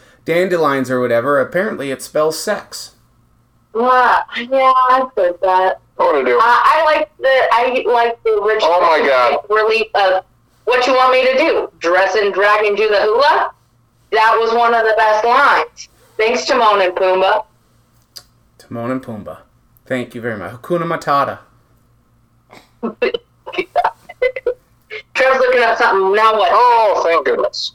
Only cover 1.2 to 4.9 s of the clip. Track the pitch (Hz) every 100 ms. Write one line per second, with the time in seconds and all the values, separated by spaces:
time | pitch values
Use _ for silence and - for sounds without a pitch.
1.2 | 131 139 127 175 214 - 139 131 - 147
2.2 | 156 156 214 196 - - - _ _ _
3.2 | _ _ _ _ _ 220 247 254 240 226
4.2 | - - 247 269 262 262 254